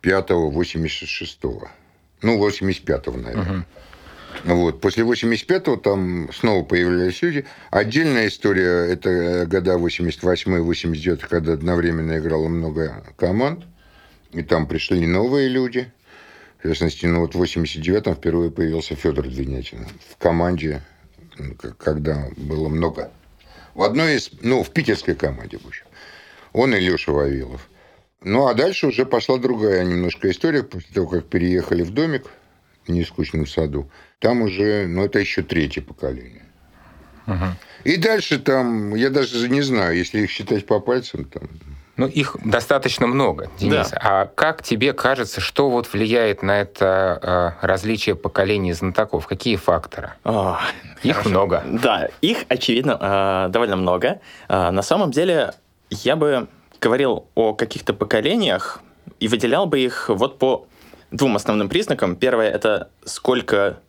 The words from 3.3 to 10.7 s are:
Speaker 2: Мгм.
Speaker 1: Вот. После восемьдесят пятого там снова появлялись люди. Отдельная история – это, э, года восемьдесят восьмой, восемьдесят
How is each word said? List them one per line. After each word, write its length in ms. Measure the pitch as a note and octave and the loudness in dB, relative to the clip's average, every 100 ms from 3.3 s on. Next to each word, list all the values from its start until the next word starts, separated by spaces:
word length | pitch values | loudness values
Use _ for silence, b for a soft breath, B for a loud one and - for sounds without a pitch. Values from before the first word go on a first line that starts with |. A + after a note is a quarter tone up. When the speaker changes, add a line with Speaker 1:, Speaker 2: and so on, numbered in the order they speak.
| A#1 E2 | -4 -4
Speaker 2:
Мгм. 200 | F#2+ E2+ B B B B B B - F2 | -4 -8 B B B B B B -10 0
Speaker 1:
Вот. 360 | F2 E2+ D#2 | 2 2 0
После 220 | G#2 - | -2 0
восемьдесят 440 | A2+ B2 A#2 A2+ - | 0 0 0 -2 0
пятого 300 | F#3 F3+ A#2 | 0 0 0
там 520 | - G2+ F2+ F2 D#2 | 0 0 0 -4 -6
снова 320 | - A#2 G2+ | -2 2 2
появлялись 580 | E2 F2+ F2 F2+ F2+ F2+ | 2 2 2 2 0 0
люди. 240 | F3 C#3+ B B B | -2 -2 B B B
Отдельная 560 | G2 G#2+ C3 E3 B2 G#2+ | 0 2 2 2 2 0
история – 640 | - G#2+ F#2 F2+ F2 F2 | 0 0 2 2 2 0
это, 180 | F2 F#2 | 0 0
э, 360 | F2+ E2+ F2+ E2+ | 0 0 0 0
года 320 | F#2+ F2+ F2+ | 2 2 2
восемьдесят 460 | E2+ - F2 - | 0 0 -4 0
восьмой, 380 | F2+ F2 - F2+ | 0 0 0 0
восемьдесят 420 | E2 | 0